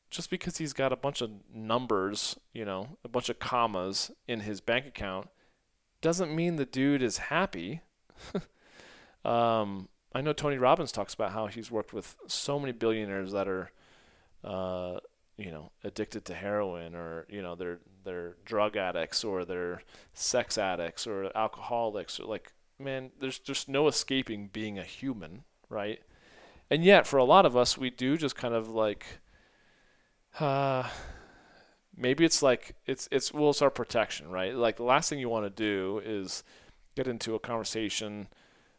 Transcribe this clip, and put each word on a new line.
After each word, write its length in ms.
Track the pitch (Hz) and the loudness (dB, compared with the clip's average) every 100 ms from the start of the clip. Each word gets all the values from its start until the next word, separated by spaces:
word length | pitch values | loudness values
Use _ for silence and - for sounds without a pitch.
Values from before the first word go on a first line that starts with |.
| _ | _
just 200 | - - | -10 -6
because 260 | 185 - - | -6 -6 -6
he's 140 | 156 | -8
got 200 | 131 135 | -2 0
a 40 | 123 | 0
bunch 240 | 139 - | -4 -4
of 100 | 113 101 - | -6 -8 -16
numbers, 880 | 113 110 117 123 104 95 104 - - _ | -10 0 0 2 2 2 0 -4 -6 _
you 100 | 117 | -10
know, 320 | 104 95 107 - | -6 -6 -8 -12
a 40 | 120 | -4
bunch 200 | 123 - | -4 -2
of 100 | - | -6
commas 720 | - 123 117 95 92 98 - - - | -2 2 2 0 -2 -2 -6 -8 -8
in 140 | 117 | -6
his 200 | 104 98 | -4 -6
bank 240 | - 120 139 | 0 -2 -2
account, 420 | - 101 95 - _ _ _ _ _ _ _ | -8 -6 -6 -10 _ _ _ _ _ _ _
doesn't 340 | 156 170 170 | 0 0 0
mean 220 | 160 170 165 | 0 0 0
the 80 | 131 | -2
dude 360 | 131 139 143 | 2 4 4
is 160 | 123 - | 2 0
happy. 640 | - 156 190 90 87 160 _ | -2 0 0 -4 -8 -10 _
<laughs> 40 | _ _ - - 190 - _ _ - - - - _ | _ _ -20 -8 -8 -8 _ _ -20 -20 -20 -20 _
Um, 640 | - 117 117 113 101 98 95 _ _ | 0 2 4 2 0 -4 -10 _ _
I 60 | 127 | -6
know 120 | 147 | -2
Tony 260 | 147 151 139 | -2 -2 4
Robbins 340 | 127 170 143 | 6 6 4
talks 220 | - 98 | -4 -6
about 180 | - 107 | -2 -4
how 140 | 107 107 | -2 -6
he's 240 | 110 104 | -6 -6
worked 220 | 113 - | -4 -4
with 240 | 113 - - - | -6 -10 -14 -8
so 320 | - - 143 | -6 -2 -2
many 140 | 139 | -2
billionaires 600 | 120 113 110 104 98 95 | 0 2 2 0 -4 -2
that 160 | 101 98 | -2 0
are, 220 | 92 90 _ - - - _ _ - | -2 -4 _ -20 -20 -20 _ _ -16
uh, 560 | 101 95 92 92 90 90 - _ _ - | -8 -6 -4 -4 -6 -8 -12 _ _ -16
you 140 | 98 | -12
know, 200 | 78 76 _ | -12 -16 _
addicted 400 | 101 101 107 110 - | -12 -6 -6 -6 -10
to 80 | |
heroin, 600 | 87 98 104 101 87 85 | -8 -4 -2 -2 -4 -10
or, 320 | 85 82 82 - | -10 -10 -10 -12
you 120 | 101 | -10
know, 140 | 90 | -10
they're, 260 | 87 90 87 _ 95 | -8 -8 -8 _ -16
they're 320 | 95 90 85 87 | -10 -8 -8 -12
drug 320 | - 110 107 107 | -4 2 2 2
addicts, 480 | 92 87 80 - | -2 0 -2 -2
or 200 | 110 95 | -2 -2
they're 380 | 87 90 87 90 - - - | -2 -4 -4 -6 -12 -20 -20
sex 460 | - - 123 113 - | -6 -2 0 0 0
addicts, 480 | 98 90 85 - 117 | 0 0 -4 -4 -6
or 280 | 98 95 110 | -4 -4 0
alcoholics, 840 | 110 - - 120 117 104 - - | -2 -2 -6 -2 -2 -2 -6 -10
or, 40 | |
like, 280 | - 104 - _ _ - | -8 -8 -10 _ _ -14
man, 320 | 139 135 131 - | -8 -8 -8 -8
there's 180 | 135 - | -6 -6
just 300 | - 135 - | -8 -8 -2
no 180 | 139 151 | 4 4
escaping 600 | 143 - 135 127 104 101 | 4 0 0 0 -6 -6
being 260 | 110 107 101 | -6 -4 -6
a 60 | |
human, 600 | 87 - 135 113 78 98 - _ - | -8 -8 -6 -6 -8 -16 -20 _ -8
right? 320 | 110 101 110 - - - - - - - | -4 -4 -6 -12 -20 -20 -20 -20 -16 -2
And 140 | 147 | 4
yet, 220 | 175 196 - | 10 10 10
for 120 | 139 | 6
a 60 | |
lot 220 | 127 180 175 | 10 10 10
of 100 | 123 | 6
us, 220 | 120 - | 4 2
we 120 | 127 | -4
do 260 | 123 127 160 | -2 0 2
just 200 | 147 - | 0 -2
kind 180 | 123 | -2
of, 140 | 117 110 | -2 -2
like, 380 | 113 107 104 - - _ - _ _ _ _ _ _ _ _ _ - | 0 0 0 -8 -18 _ -20 _ _ _ _ _ _ _ _ _ -2
uh, 480 | 151 135 139 131 120 - - - - - - - - _ _ - | 0 2 2 0 -2 -8 -12 -14 -18 -20 -20 -20 -20 _ _ -2
maybe 280 | 123 139 | 0 4
it's 180 | 165 - | 6 6
like, 320 | 139 120 - - - | 6 4 2 -14 -6
it's, 220 | 131 - | -4 0
it's, 220 | 139 - | 0 0
well, 180 | 151 147 | 2 4
it's 120 | 143 | 6
our 80 | 139 | 4
protection, 580 | - 117 123 104 - 76 | 2 -2 2 0 -2 -6
right? 260 | 92 95 | -2 -2
Like, 220 | 127 117 107 | 2 2 2
the 80 | |
last 240 | 120 139 165 | 4 4 4
thing 100 | 147 | -2
you 100 | 123 | -2
wanna 220 | 113 104 | -2 -2
do 520 | 98 107 101 92 104 | -2 0 0 0 -4
is 380 | 107 104 92 - - - - - - | -4 -4 -4 -8 -12 -20 -20 -20 -14
get 120 | - 127 | -6 -4
into 280 | 113 - | -4 -4
a 40 | 110 | -4
conversation 920 | - 117 107 113 107 - 107 104 98 - _ _ _ | -2 -4 -2 -2 -2 -2 -6 -8 -12 -16 _ _ _